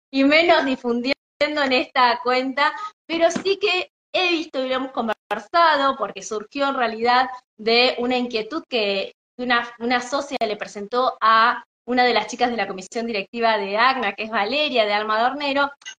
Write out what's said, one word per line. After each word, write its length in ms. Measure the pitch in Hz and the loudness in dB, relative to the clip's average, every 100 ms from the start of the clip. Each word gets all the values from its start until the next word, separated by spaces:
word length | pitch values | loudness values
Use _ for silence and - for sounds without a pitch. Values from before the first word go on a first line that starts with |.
| _ | _
y 140 | 269 277 | 2 4
menos 400 | 302 349 320 269 | 6 6 4 2
difundiendo 500 | 262 240 240 247 277 _ - | -2 -2 -2 -2 -4 _ -4
en 320 | 294 302 269 | -2 0 0
esta 480 | 254 294 269 247 233 | 0 0 2 2 2
cuenta, 520 | 240 254 262 254 294 302 427 - - | 0 0 0 0 0 -2 -10 -12 -6
pero 240 | 330 330 | 2 2
sí 260 | 339 381 381 | 2 -2 0
que 340 | 403 359 - _ _ | 0 -2 -4 _ _
he 200 | 330 359 | -2 0
visto 300 | 330 320 277 | -2 -4 -4
y 60 | 262 | -2
lo 80 | 262 | -2
hemos 160 | 262 | -4
conversado, 1040 | - 226 214 - 208 - 339 330 294 269 254 | -4 -4 -4 -6 -8 -2 2 4 4 2 0
porque 240 | 196 196 | -6 -8
surgió 460 | - 214 214 285 277 | -10 -10 -8 -4 -2
en 80 | 254 | 0
realidad 540 | 233 220 233 247 262 - _ - | -2 -2 2 2 2 -4 _ -8
de 380 | 220 233 254 247 | 0 4 4 2
una 180 | 240 254 | -2 -2
inquietud 460 | 247 240 214 311 - | -2 -4 -6 -8 -6
que 460 | 240 202 196 196 - _ - | -2 -2 -2 -6 -12 _ -8
una, 320 | 247 240 233 - | -2 -2 -2 -6
una 220 | 233 247 | -2 -2
socia 360 | 247 277 285 262 226 | -2 -6 -4 -4 -4
le 120 | 208 | -4
presentó 600 | 185 208 202 247 262 - | -10 -12 -6 -2 -2 0
a 420 | 220 220 233 240 - _ - | 2 4 4 2 -6 _ -4
una 160 | 254 | 2
de 100 | 247 | 4
las 140 | 220 214 | 2 -2
chicas 220 | - 247 | -2 -2
de 80 | 226 | 0
la 100 | 196 | -4
comisión 380 | 190 185 240 233 | -6 -10 -8 -6
directiva 520 | 208 196 240 226 214 | -6 -6 -2 0 0
de 200 | 196 208 | 0 2
acna, 360 | 247 262 202 | 2 2 -2
que 100 | 202 | -4
es 60 | 214 | -4
Valeria, 560 | 220 208 277 302 254 208 | -2 -2 -2 0 0 2
de 80 | |
Alma 260 | 208 214 214 | 0 0 0
de 60 | 240 | 0
Hornero, 460 | 277 285 269 277 - - - | -2 -2 0 -2 -4 -20 -6